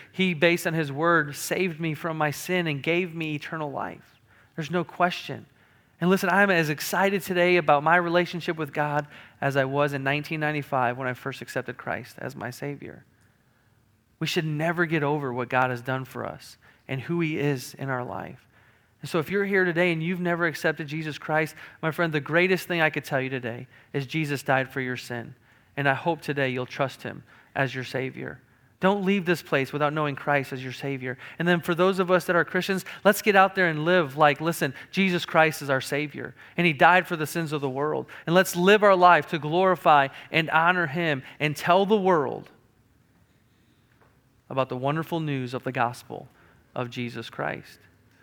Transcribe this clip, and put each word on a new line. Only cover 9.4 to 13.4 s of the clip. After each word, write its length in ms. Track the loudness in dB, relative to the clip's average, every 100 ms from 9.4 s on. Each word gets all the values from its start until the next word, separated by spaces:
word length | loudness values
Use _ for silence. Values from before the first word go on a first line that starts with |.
as 160 | -2 0
I 80 |
was 300 | 0 0 0
in 100 | 0
nineteen 340 | -2 -2 -4 -4
ninety-five 580 | -2 -2 -2 0 0 -2
when 120 | -6
I 60 |
first 280 | -6 -8 -10
accepted 340 | -8 -8 -8 -10
Christ 380 | -10 -10 -10 -12
as 180 | -12 -10
my 140 | -12
Savior. 540 | -10 -10 -10 -14 -18 _ _ _ _